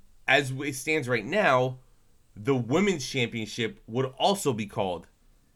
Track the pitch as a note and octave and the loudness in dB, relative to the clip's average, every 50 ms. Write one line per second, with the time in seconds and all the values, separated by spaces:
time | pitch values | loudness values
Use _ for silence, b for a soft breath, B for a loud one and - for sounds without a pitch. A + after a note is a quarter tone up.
0 | - - - - - - C3 C#3+ C#3+ B2+ C3 C3 C#3+ D3 C3+ C3 - D#3+ D#3 D#3 | -20 -20 -20 -8 0 4 4 4 4 2 -4 -6 -6 -6 -6 -6 -4 -2 -2 0
1 | B2+ B2 B2+ A2+ G2 B2+ F3 G#3+ G3 D#3+ C3+ B2+ B2+ C3 B2+ - - _ _ _ | 0 0 0 0 0 0 0 2 4 4 6 4 4 2 -2 -6 -14 _ _ _
2 | _ _ _ _ _ _ - G2+ G#2 C3 C#3 B2+ A2+ A2 C3+ F3 G3+ G3+ F3+ D3+ | _ _ _ _ _ _ -16 -6 0 0 0 0 2 0 2 2 4 2 0 0
3 | B2+ - - C3+ A#2 A2 A#2 A2+ A2 G#2+ - - A2+ G#2+ G2+ - - - A2 B2+ | -2 -6 -4 -4 -4 -4 -4 -6 -8 -8 -6 -4 -4 -4 -6 -8 -14 -8 -4 -4
4 | C3 C3 - - D#3 F#3 G3 G3+ - C#3+ A#2 G#2+ G#2+ G2+ - A#2 G2+ F#2+ F2 E2 | -4 -4 -2 0 2 2 2 2 0 -2 -2 -2 -4 -6 -4 -4 -2 -2 -4 -6
5 | - - _ _ _ _ _ _ _ _ _ | -8 -14 _ _ _ _ _ _ _ _ _